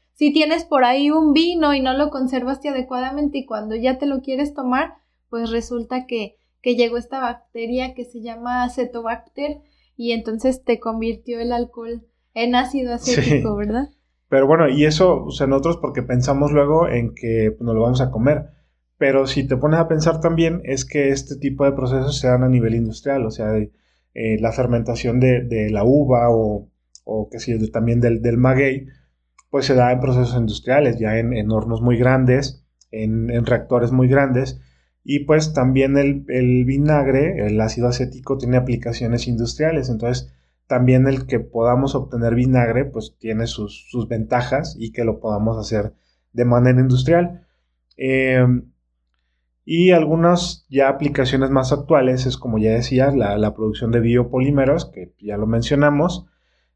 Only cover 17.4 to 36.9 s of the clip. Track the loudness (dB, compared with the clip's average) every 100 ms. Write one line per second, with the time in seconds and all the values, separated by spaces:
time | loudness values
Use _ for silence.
17.4 | 0 -2 -2 0 2 0 -2 0 0 0
18.4 | -4 _ _ _ _ -2 2 2 0 -2
19.4 | -2 0 2 2 2 2 0 0 0 2
20.4 | 0 -2 -6 -6 -4 0 0 0 -4 -8
21.4 | -6 0 0 0 -2 -2 -2 -2 0 2
22.4 | 4 2 2 0 -2 -4 -4 -2 -4 -4
23.4 | -2 -2 -4 _ _ _ _ -8 -2 0
24.4 | 0 0 0 0 -2 -4 0 2 4 2
25.4 | 0 -2 -2 0 4 4 4 2 4 2
26.4 | 0 -4 -8 _ _ _ -8 -6 -6 -8
27.4 | -6 -4 -2 -2 0 2 2 0 0 2
28.4 | 4 4 2 -2 -10 -20 _ _ _ _
29.4 | _ -2 2 4 4 2 0 0 0 0
30.4 | -2 -4 0 2 2 0 -2 0 -2 -2
31.4 | -2 -2 -2 -2 2 2 4 4 4 2
32.4 | 0 -10 _ _ _ -6 -4 -2 -2 -2
33.4 | 0 -2 0 0 2 2 4 4 2 0
34.4 | -4 -8 -18 _ _ _ -6 -4 2 0
35.4 | 2 0 2 2 2 2 2 -2 -4 0
36.4 | 2 2 2 0 2